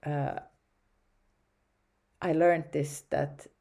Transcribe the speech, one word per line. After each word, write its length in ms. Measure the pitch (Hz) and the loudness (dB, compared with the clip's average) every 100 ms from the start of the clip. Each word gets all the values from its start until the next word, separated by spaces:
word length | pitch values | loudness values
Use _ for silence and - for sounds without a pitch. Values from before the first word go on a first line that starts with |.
| 151 | -6
uh, 340 | 147 139 - - _ _ _ _ _ _ _ _ _ _ _ _ _ _ _ _ - | -4 -4 -6 -12 _ _ _ _ _ _ _ _ _ _ _ _ _ _ _ _ -6
I 120 | 180 | 0
learned 320 | 156 175 170 143 | 4 6 4 0
this, 320 | 151 139 - - | -4 -4 -6 -4
that 380 | 143 143 143 - _ | -2 -2 -6 -20 _